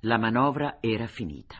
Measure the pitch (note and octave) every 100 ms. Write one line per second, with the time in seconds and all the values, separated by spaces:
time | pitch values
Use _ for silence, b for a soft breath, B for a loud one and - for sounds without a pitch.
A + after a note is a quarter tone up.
0 | A2 A#2 A2+ A#2 C#3 C#3+ D3 - A#2 A2
1 | A2+ - F#2+ C#2 -